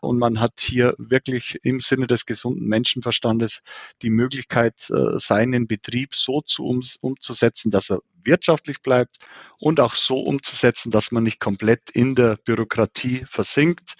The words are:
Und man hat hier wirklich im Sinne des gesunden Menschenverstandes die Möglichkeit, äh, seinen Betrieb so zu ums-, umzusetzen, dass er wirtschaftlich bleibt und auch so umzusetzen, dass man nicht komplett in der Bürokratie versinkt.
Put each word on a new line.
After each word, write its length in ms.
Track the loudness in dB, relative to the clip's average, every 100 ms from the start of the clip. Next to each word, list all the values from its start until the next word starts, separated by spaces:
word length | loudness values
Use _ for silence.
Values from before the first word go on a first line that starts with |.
Und 180 | -2 0
man 220 | 0 2
hat 200 | -2 -2
hier 340 | -4 2 0 0
wirklich 600 | -4 -4 -2 -6 -6 -6
im 180 | -4 0
Sinne 260 | 2 2 2
des 200 | 0 0
gesunden 400 | -2 -4 -4 0
Menschenverstandes 960 | 0 0 -2 -2 -2 0 0 2 0 -2 -20 -20 _
die 80 | 0
Möglichkeit, 800 | 2 2 -2 -2 2 2 0 -4
äh, 280 | 0 0 0
seinen 480 | 2 2 2 0 -2
Betrieb 480 | -4 -6 -8 -4
so 260 | -4 -2 -4
zu 240 | -4 -4
ums-, 340 | -2 -2 -2 -4
umzusetzen, 720 | -6 -4 -4 2 0 2 0
dass 200 | 0 0
er 100 | -4 _ _
wirtschaftlich 580 | 0 0 2 0 -2 -8
bleibt 360 | 0 2 0 -6 -20 -20 -20 _
und 220 | -2 2
auch 140 | 2
so 260 | 2 0 0
umzusetzen, 720 | 0 0 0 2 2 2 0
dass 220 | 2 2
man 120 | 0
nicht 160 | -2 -2
komplett 500 | -6 -2 0 0 0
in 240 | 0 2
der 220 | 4 2 2
Bürokratie 880 | -2 -4 -2 0 -2 -2 -6 -6
versinkt. 720 | -8 -4 0 2 2 0 -8